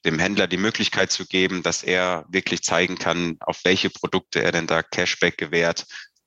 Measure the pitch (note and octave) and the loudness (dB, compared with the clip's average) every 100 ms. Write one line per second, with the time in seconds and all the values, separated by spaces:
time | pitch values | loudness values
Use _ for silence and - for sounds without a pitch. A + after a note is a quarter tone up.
0 | - A#2+ F2+ G#2 F#2 F2 G#2 - G#2 - | 0 0 0 2 0 2 0 0 -2 0
1 | F#2+ - F#2+ F#2 F2+ F2+ E2+ E2 - F2+ | 0 -2 -2 0 2 0 -2 -2 0 0
2 | F#2 E2+ D#2 F#2 - F#2 - E2 F2+ F2+ | 2 -2 -2 -4 -2 -4 0 2 2 0
3 | E2+ E2+ E2+ D#2+ - - F2+ F#2+ F#2 - | -2 0 -2 -2 -6 -2 2 2 0 -4
4 | - F#2 - D#2+ D2 E2 E2 E2 - - | -4 -4 -2 0 2 0 0 0 0 -2
5 | F2+ - F2 - D#2 E2+ E2+ E2+ - - | -2 2 0 0 -2 2 2 0 -8 -16
6 | - _ | -18 _